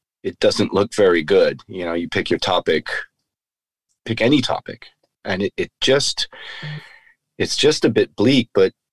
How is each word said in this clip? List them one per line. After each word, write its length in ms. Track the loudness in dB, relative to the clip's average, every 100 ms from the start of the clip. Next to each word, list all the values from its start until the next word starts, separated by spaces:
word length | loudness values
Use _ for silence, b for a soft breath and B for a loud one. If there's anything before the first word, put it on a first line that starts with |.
| _ _
it 160 | -12 -2
doesn't 340 | 0 0 0
look 200 | 0 0
very 280 | 2 4 4
good. 380 | 2 4 4 0 -10
You 180 | -10
know, 100 | -6
you 140 | -6 -4
pick 220 | -6 -2
your 80 | -2
topic, 500 | 0 -2 0 -2 -2 -8 -10 _ _ _ _ _ _ _ _ _
pick 160 | -8 -2
any 200 | 2 2
topic, 480 | 0 -4 -8 -18 -20 _ _ _
and 180 | -8 -4
it, 100 | -4 -4
it 160 | -8 _
just, 480 | 0 0 0 -4 -8 B B B -12 -12 B B B B _ -8
it's 180 | -6 0
just 280 | 2 2
a 60 | 0
bit 240 | 0 -2 0
bleak, 340 | 2 2 2
but 180 | 2 2 0 _